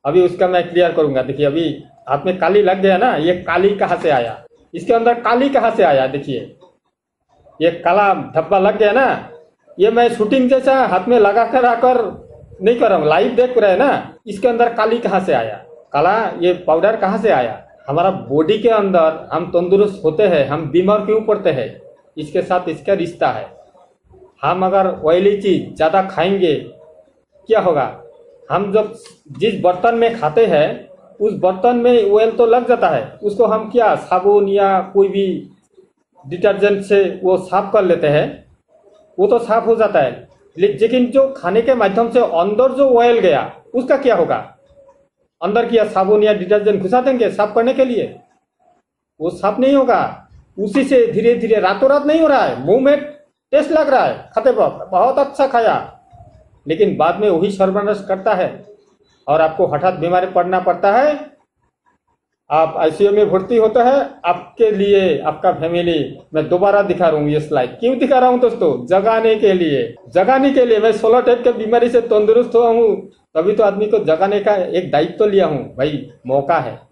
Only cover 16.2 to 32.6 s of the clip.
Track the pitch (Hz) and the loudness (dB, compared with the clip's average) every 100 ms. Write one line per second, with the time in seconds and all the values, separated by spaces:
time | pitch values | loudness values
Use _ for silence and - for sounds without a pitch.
16.2 | 202 - 170 175 - 160 196 220 190 - | -2 -2 -2 -2 0 2 0 0 -2 0
17.2 | 226 147 117 107 - _ - 147 185 139 | 0 0 0 -8 -18 _ -6 0 0 -2
18.2 | 117 143 160 214 233 220 196 180 160 160 | -2 -2 0 0 2 2 2 2 2 0
19.2 | - 151 175 175 175 190 202 - 156 156 | -8 -8 -2 -2 2 2 2 0 -4 0
20.2 | 208 160 135 151 143 160 185 208 196 220 | 2 2 0 -4 -2 0 2 0 0 -2
21.2 | 220 202 180 131 104 - - - _ - | 0 -2 0 -2 -6 -12 -20 -20 _ -16
22.2 | 151 - - 180 175 156 - 190 170 - | -6 -6 -2 -4 -4 -8 -4 -4 -4 -4
23.2 | 151 110 101 - _ _ _ _ _ - | -4 -4 -12 -20 _ _ _ _ _ -20
24.2 | - _ 143 180 185 196 185 - 156 175 | -20 _ -4 -2 0 0 0 -2 0 2
25.2 | 196 202 196 156 - - 160 190 190 - | 2 0 -2 -2 -4 -2 0 0 -2 -2
26.2 | 175 196 175 135 - - - - _ _ | -2 0 0 -2 -8 -20 -20 -20 _ _
27.2 | _ _ - 214 185 147 117 - - - | _ _ -2 0 2 -2 -4 -8 -20 -20
28.2 | - _ - 165 202 208 208 - - _ | -20 _ -6 -4 0 -2 -2 -10 -20 _
29.2 | - 127 214 202 180 180 233 233 233 233 | -20 -6 -4 0 -2 0 -2 0 -2 -2
30.2 | 156 233 220 156 160 240 - - - - | -2 2 2 2 0 -4 -16 -20 -20 -4
31.2 | 214 160 180 190 233 240 240 240 202 208 | -4 0 -2 0 0 2 2 2 4 2
32.2 | 226 220 233 240 | 2 2 2 2